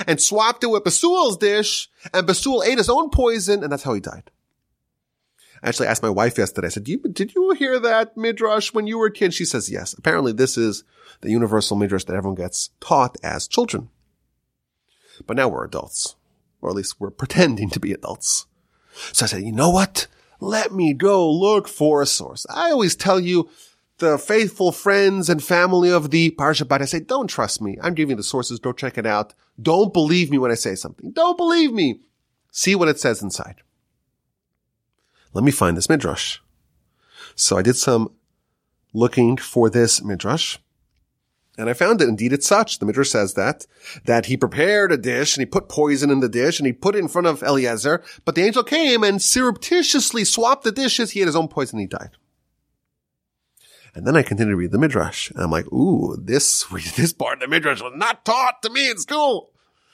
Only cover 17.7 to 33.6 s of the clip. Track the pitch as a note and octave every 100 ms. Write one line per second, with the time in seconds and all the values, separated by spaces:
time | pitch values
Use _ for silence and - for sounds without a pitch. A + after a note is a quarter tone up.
17.7 | - - F#2+ - - - - - _ _
18.7 | _ _ - - - A2+ G2+ G#2 A2 D#3+
19.7 | F3+ G3 - - _ _ _ F#3 A3 G#3+
20.7 | F#3+ E3 C3+ G3 G3 E3 D#3 G3 G#3 -
21.7 | - D3+ D3 C#3+ - C2+ - - - E4+
22.7 | C#4+ F#3+ - F#3+ F#3+ F3 F3+ D#3+ _ -
23.7 | _ _ _ E3 C#3+ - G#3+ G#3 - F3+
24.7 | - G3+ G3 G3 G3 E3 D#3+ - F3 F3+
25.7 | F#3 F3+ F3 D3+ D#3+ E3 D#3+ C#3 D3 C3+
26.7 | C#3 C#3 E3+ B2 C4 A3+ - A2 - G#2
27.7 | G2 E3+ E3 D3+ A#2 G2+ C3+ A#2+ A#2 B2+
28.7 | A#2 C3 A#2+ A2 G#2 G#2+ _ _ - A#2
29.7 | E3+ G3+ F3 D3+ F3+ D#3+ C#3 B2+ A#2 -
30.7 | F#2+ - - - - E4+ F4 F4 E4+ D#4
31.7 | A3+ D3+ G#2+ _ _ _ _ _ - -
32.7 | G3 E3 C#3+ C3+ A2 G2+ - - F#2